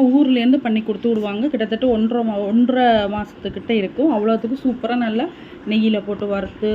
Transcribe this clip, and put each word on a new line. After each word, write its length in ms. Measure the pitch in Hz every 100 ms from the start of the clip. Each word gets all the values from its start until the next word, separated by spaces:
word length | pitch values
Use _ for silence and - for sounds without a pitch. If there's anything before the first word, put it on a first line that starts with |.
| 254
ஊர்லேருந்து 480 | 277 262 247 240 277
பண்ணி 220 | 240 220
கொடுத்து 260 | 220 202 233
விடுவாங்க. 400 | 220 208 202 285
கிட்டத்தட்ட 380 | 233 214 226 254
ஒன்றரை 380 | 220 220 240
மா-, 200 | 226 202 202
ஒன்றரை 380 | 226 247 254 247 220 202
மாசத்துக்கிட்ட 640 | 208 208 - 202 190 -
இருக்கும். 400 | 226 190 - 311
அவ்வளோத்துக்கு 460 | 220 214 226 226 269
சூப்பரா 380 | 262 220 233 247
நல்லா 280 | 233 220 349 - - - 208
நெய்யில 320 | 220 220 208
போட்டு 260 | 202 202 202
வறுத்து, 440 | 196 190 - 214